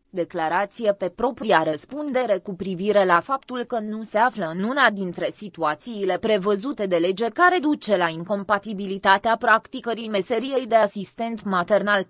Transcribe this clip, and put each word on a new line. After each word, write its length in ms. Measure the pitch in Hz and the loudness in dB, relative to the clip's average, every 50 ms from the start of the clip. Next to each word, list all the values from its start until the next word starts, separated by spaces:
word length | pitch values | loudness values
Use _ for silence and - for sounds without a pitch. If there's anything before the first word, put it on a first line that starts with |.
| _ _ | _ _
declarație 840 | - 180 170 165 - 175 160 156 165 185 202 190 - - 233 208 | -6 -6 -6 -4 -4 -4 -2 0 0 0 -2 -4 -6 -2 0 0
pe 160 | 196 - 190 175 | 0 0 -4 -6
propria 540 | - - 226 262 240 - 220 220 185 160 | -2 -2 -2 -2 -2 -2 2 4 4 4
răspundere 760 | 160 156 151 - - - 262 302 302 294 247 254 254 214 196 190 | 4 2 -2 -4 -8 -10 -10 -8 -6 -2 -2 -2 0 2 0 0
cu 160 | - 208 190 | -2 -6 -8
privire 500 | 175 190 190 190 165 190 208 196 202 190 | -6 -6 -6 -4 -2 0 2 4 4 4
la 160 | 185 175 170 | 6 4 2
faptul 440 | - - 175 - - - 254 247 233 | 2 0 -4 -4 -4 -6 -8 -8 -6
că 140 | 240 240 226 | -4 -4 -4
nu 240 | 208 214 214 220 | -4 -6 -8 -8
se 160 | 220 208 - 208 | -8 -4 0 2
află 340 | 233 254 - 208 180 156 165 | 2 2 0 -2 -4 -4 -4
în 80 | 185 | -4
una 280 | 196 226 269 294 262 226 | -4 -2 2 2 2 2
dintre 400 | 208 196 190 180 170 185 175 135 | 2 0 -4 -6 -4 -4 -4 -6
situațiile 880 | - - 214 190 - 165 160 151 151 - - 247 233 202 196 185 180 175 | -6 -8 -12 -14 -6 -2 -2 -2 -2 -2 -8 -10 -6 -4 -2 -2 -2 0
prevăzute 680 | - 226 214 202 180 208 208 196 202 277 - - 208 | 2 2 2 2 2 2 0 0 -2 -4 -4 -4 -2
de 100 | 190 175 | 0 2
lege 320 | 165 170 185 190 180 233 226 | 2 2 2 0 0 -2 -2
care 300 | 226 - 349 359 359 359 | 2 4 4 4 4 4
duce 380 | 254 302 294 294 - 214 202 | 2 0 0 0 0 0 2
la 120 | 180 175 165 | 2 2 0
incompatibilitatea 1300 | 160 160 170 190 208 202 196 - 208 202 202 220 214 185 202 190 190 196 - 196 185 202 - 226 226 | -2 -4 -6 -4 -4 -4 0 0 0 0 0 -6 -8 -8 -6 -6 -6 0 4 4 4 4 4 0 0
practicării 720 | 226 247 226 214 220 - - - 254 - 233 220 208 226 220 | 2 4 4 2 2 2 -4 -12 -8 -6 -6 -6 -6 -4 -4
meseriei 580 | 214 196 180 - 240 220 247 269 277 254 262 | -2 -2 -2 -2 -2 -2 -2 -2 -2 -4 0
de 100 | 214 226 | 2 4
asistent 680 | 226 214 208 - 208 185 - - - 226 233 233 214 - | 4 4 2 0 -6 -8 -8 -8 -8 -6 -6 -6 -6 -4
maternal 600 | 202 190 180 175 - 214 190 190 202 202 196 185 | -2 -2 -2 2 2 2 2 2 2 2 0 0